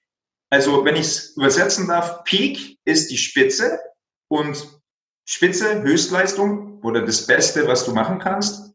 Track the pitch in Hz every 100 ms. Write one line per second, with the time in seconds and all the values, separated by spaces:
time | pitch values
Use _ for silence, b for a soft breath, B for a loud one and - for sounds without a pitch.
0 | _ _ _ _ _ 139 139 139 135 156
1 | - - - - 139 170 196 - 175 170
2 | 170 - - 196 277 - - - - 160
3 | - 123 - 139 - 208 240 - - -
4 | _ _ _ 151 151 143 - - _ _
5 | _ _ - - 180 180 214 214 139 160
6 | - 185 190 196 202 208 - - 113 113
7 | 113 113 - 127 - 151 127 123 - 110
8 | 156 185 190 196 202 - -